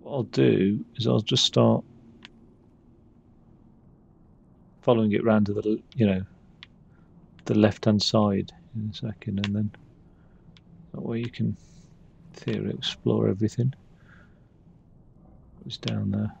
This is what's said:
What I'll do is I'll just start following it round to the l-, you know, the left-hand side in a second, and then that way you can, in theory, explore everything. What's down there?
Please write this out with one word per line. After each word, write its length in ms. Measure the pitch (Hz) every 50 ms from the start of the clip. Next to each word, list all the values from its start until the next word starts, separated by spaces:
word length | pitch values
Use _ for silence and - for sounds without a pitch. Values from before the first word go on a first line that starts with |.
What 120 | - - -
I'll 100 | 139 117
do 600 | 101 - 135 131 131 107 101 - 196 104 123 - - -
is 100 | - 120
I'll 140 | 123 123 120
just 260 | 110 - 131 127 -
start 360 | - - - 117 117 113 117 - - - - - - - - - - - - - - - _ _ - _ _ _ - - - - - - - _ _ - _ - - - - - - - - _ - - _ _ _ - _ - - - _ - _ - _ - - _ _ -
following 300 | - 123 113 110 107 101
it 120 | 104 -
round 220 | 117 110 107 104
to 80 | 101 101
the 80 | 104 -
l-, 120 | 107 107 113 - _ -
you 120 | - 113
know, 160 | 101 95 92 95 - - - - - - _ - - _ _ - - - - - _ - - - - - - -
the 80 | - 117
left-hand 480 | 107 107 104 98 - - 113 107 104 -
side 500 | - - 113 107 104 101 98 98 - - - - - -
in 140 | 113 107 107 101
a 20 |
second, 520 | - - 113 101 - - - 98 98 101
and 100 | 101 101
then 140 | 104 107 104 - - - - - - - - - _ - - - - - - - - _ - - - - - -
that 80 | -
way 200 | - - 117 117
you 100 | 120 120
can, 160 | - - 113
in 100 | 113 104 - - - - - - - - - - - - - - - -
theory, 360 | - - - 113 104 104 101
explore 560 | - - - - - - - 120 113 110 110
everything. 460 | 107 101 98 110 107 - - 120 131 135 - - - - - - - - - - - - _ - _ _ _ _ - - - _ - - - - - - - - - - - - - - - -
What's 160 | - 123 -
down 320 | - - 110 107 104 101
there? 240 | 101 104 107 107 - -